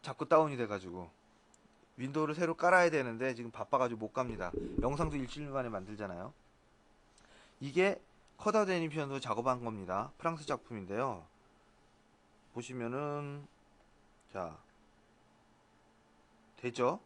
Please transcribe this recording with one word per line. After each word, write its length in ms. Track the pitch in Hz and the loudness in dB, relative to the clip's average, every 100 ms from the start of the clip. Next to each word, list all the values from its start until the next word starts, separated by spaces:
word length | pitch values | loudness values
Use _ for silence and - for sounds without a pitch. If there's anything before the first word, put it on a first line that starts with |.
자꾸 260 | - 131 151 | -8 -6 4
다운이 300 | 160 156 135 | 6 6 0
돼가지고 520 | 113 101 92 90 85 - _ _ _ - _ _ _ - | -2 -4 -6 -12 -12 -16 _ _ _ -20 _ _ _ -10
윈도우를 400 | 131 143 156 151 | -4 -2 -2 0
새로 200 | 170 165 | -2 2
깔아야 340 | 175 185 175 | 6 8 8
되는데 440 | 156 127 113 131 | 4 0 -2 -2
지금 160 | 120 117 | -2 -8
바빠가지고 500 | 113 104 135 127 113 | -8 0 4 4 0
못 140 | 110 | -4
갑니다. 380 | - 123 107 90 82 - - | -4 -4 -4 -4 -4 -4 0
영상도 340 | 120 139 151 147 | 0 0 0 -2
일주일 340 | 127 143 147 | -4 -8 -6
만에 200 | 135 123 | -4 -4
만들잖아요. 640 | 104 95 104 101 87 104 - _ _ _ _ _ _ _ - - - - _ | -6 -8 -8 -8 -8 -10 -14 _ _ _ _ _ _ _ -20 -20 -20 -20 _
이게 400 | 139 143 190 - - - _ - | -2 4 4 4 -8 -20 _ -4
컷아웃 320 | 214 214 196 | 2 4 4
애니메이션으로 500 | 185 165 151 139 135 | 2 0 -2 -2 -4
작업한 440 | 131 110 123 127 | -2 0 2 0
겁니다. 480 | 120 110 92 95 127 - | -2 -6 -2 -2 -2 -4
프랑스 280 | 165 165 147 | -4 -4 -4
작품인데요. 800 | 139 - 113 92 101 135 98 82 _ - _ _ _ _ _ _ _ _ _ _ | -6 -4 -10 -6 -2 -2 -4 -12 _ -20 _ _ _ _ _ _ _ _ _ _
보시면은 960 | - 117 127 117 127 147 147 143 143 143 _ _ _ _ _ _ _ _ | -12 -10 -6 -6 -4 -4 -6 -6 -10 -14 _ _ _ _ _ _ _ _
자, 240 | 98 85 78 - _ - _ _ _ _ _ _ _ _ _ _ _ _ _ _ _ _ - | -8 -8 -8 -20 _ -20 _ _ _ _ _ _ _ _ _ _ _ _ _ _ _ _ -6
되죠? 420 | 123 123 123 190 | -6 4 4 2